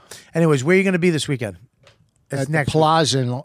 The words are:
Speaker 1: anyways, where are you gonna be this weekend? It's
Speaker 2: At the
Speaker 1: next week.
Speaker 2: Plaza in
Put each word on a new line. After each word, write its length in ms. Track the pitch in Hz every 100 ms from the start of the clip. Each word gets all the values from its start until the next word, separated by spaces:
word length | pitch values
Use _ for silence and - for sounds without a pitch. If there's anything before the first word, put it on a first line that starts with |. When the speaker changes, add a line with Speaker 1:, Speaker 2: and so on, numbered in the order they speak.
| - - -
Speaker 1:
anyways, 300 | 165 165 139
where 120 | 139 190
are 20 |
you 60 |
gonna 160 | 196 180
be 100 | 175
this 180 | 151 -
weekend? 300 | 131 110 87 117 _ _ _ _ _ -
It's 100 | 135
Speaker 2:
At 60 | 135
the 40 |
Speaker 1:
next 140 | 156 131
week. 20 |
Speaker 2:
Plaza 460 | 156 156 165 147 135
in 220 | 123 127